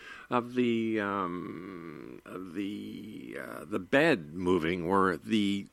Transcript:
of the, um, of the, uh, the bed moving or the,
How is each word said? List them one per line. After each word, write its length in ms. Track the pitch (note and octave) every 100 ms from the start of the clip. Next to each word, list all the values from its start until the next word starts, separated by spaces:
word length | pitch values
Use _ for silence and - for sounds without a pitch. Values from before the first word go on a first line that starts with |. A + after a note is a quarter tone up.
| - - -
of 240 | B2 A#2+
the, 460 | B2 A#2+ A#2 A2+ A2
um, 1200 | G2+ G2+ F2+ F2 F#2+ G2 F#2 F2+ E2 D2+ A#1 A#1
of 300 | - F2+ F#2
the, 840 | E2 G2+ G#2 G#2 F#2+ A2 G#2+ - C#2
uh, 240 | B1 A#1+ D#2
the 100 | G2+
bed 540 | F2 C#3 E3 A#2 D2
moving 500 | E2+ F2+ F#2 D#2+ F2+
or 320 | E2+ G2 F#2+ D#2+
the, 500 | A2 A2 G2+ G2+ G2+